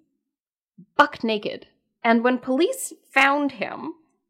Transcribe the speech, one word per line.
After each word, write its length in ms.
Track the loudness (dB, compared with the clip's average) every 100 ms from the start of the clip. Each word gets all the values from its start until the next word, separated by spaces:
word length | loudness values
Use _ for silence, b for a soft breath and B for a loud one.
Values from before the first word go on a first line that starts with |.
| _ _ _ _ _ _ _ _ -6 2
buck 280 | 2 2
naked. 420 | -4 -4 -6 -12 -18 _ _ _
And 180 | 2 4
when 160 | 4 0
police 540 | -2 0 0 -2 -10 -14 _
found 400 | 2 2 2 -4
him, 420 | -6 -10 -8 -12 -14 _ _ _